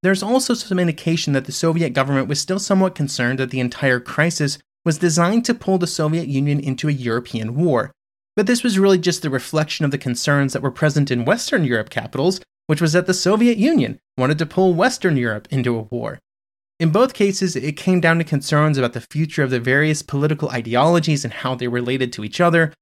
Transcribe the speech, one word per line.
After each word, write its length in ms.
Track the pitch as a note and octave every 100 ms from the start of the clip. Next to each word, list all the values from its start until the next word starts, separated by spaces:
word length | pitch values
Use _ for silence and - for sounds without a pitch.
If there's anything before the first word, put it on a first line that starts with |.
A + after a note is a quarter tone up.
There's 200 | F3+ F#3+
also 320 | G3 B3+ -
some 240 | A#3 - F#3
indication 540 | F3 D#3+ - E3 -
that 120 | C#3
the 80 | C3+
Soviet 380 | D3+ E3 E3 E3
government 380 | B2 C3+ C#3 C3
was 120 | C#3+
still 180 | - F#3+
somewhat 360 | G3 G3 F#3+
concerned 440 | F#3 C#3+ - A#2+ C3
that 120 | B2+
the 100 | C3
entire 400 | B2 - C#3 B2
crisis 580 | B2 - E3 E3 C#3+ - _ _
was 140 | - D#3
designed 460 | F3 D#3+ E3+ A3+
to 100 | A#3+
pull 240 | A#3+ - F#3+
the 80 | E3+
Soviet 400 | - D#3 D#3+ E3+
Union 320 | C3+ C#3+ C#3+
into 300 | C#3+ C3+ D3+
a 40 |
European 640 | C#3+ A#2+ A2+ B2 A#2 A2
war. 380 | B2 F3 B2+ - _ _ _ _
But 120 | - G#3
this 160 | A#3+
was 160 | B3 F#3+
really 200 | G3 F#3+
just 240 | F3+ E3+
the 80 | D#3
reflection 540 | C3 - D#3 D3+ -
of 60 | D3
the 80 | C#3
concerns 540 | C3 A#2+ - C#3+ C#3
that 100 | -
were 80 | C#3
present 400 | - D3+ D3 C#3
in 140 | B2
Western 400 | A#2 A3+ - B3+
Europe 260 | D3 A#2 G#2+
capitals, 500 | - - B2+ D3+ F#3+ - _ _
which 140 | D3+
was 120 | E3
that 140 | E3+ F3
the 80 |
Soviet 440 | F#3 F3+ G#3+ A#3+ A3
Union 400 | A#3 D#4+ A#2 - _ -
wanted 220 | B2+ D3+
to 80 | D#3+
pull 260 | - F#3
Western 440 | E3+ A#3+ - F#3 C#3+
Europe 300 | A#2+ G#2+ -
into 260 | C3+ B2 A#2
a 60 |
war. 360 | G#2+ A#2+ A2+ - _ _ _ _ _ _
In 100 | E3
both 220 | E3 B3+
cases, 420 | - G3+ F#3+ F#3
it 220 | D3+ C3+ D3
came 240 | - F3+
down 180 | E3 E3
to 60 |
concerns 540 | E3 D3+ - D3+ D3+ C#3+
about 160 | B2
the 120 | A#2+ -
future 300 | D3 D#3 -
of 80 | C3+
the 100 | B2+
various 400 | A#2+ C3+ D3+ D3
political 480 | - C#3+ D3+ D3+ D3
ideologies 760 | B2 A2+ A#2+ D3+ F3 D#3+ D3
and 100 | C3
how 200 | - B2+
they 140 | C3 B2
related 440 | B2 A#2+ C3 B2+
to 100 | A#2+
each 160 | G#2+ -
other. 320 | F3 E3+ D#3+ -